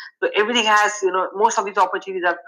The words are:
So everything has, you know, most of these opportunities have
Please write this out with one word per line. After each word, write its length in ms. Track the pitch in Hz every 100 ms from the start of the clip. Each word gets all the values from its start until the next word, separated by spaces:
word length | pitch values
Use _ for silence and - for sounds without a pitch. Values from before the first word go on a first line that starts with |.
| - -
So 80 | - 196
everything 300 | 214 240 214
has, 280 | 208 208 -
you 100 | 190
know, 180 | 185 180
most 240 | 190 220 220
of 80 | 196
these 120 | 202
opportunities 480 | 185 196 196 185 175
have 120 | 170